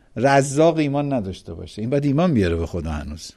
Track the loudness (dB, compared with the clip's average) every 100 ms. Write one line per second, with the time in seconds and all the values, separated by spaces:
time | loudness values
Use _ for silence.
0 | _ -2 2 4 2 4 4 4 0 0
1 | -2 -4 -4 -10 -12 -14 -14 -8 -4 0
2 | 2 2 2 4 2 0 -2 -4 -6 -6
3 | -8 -12 -16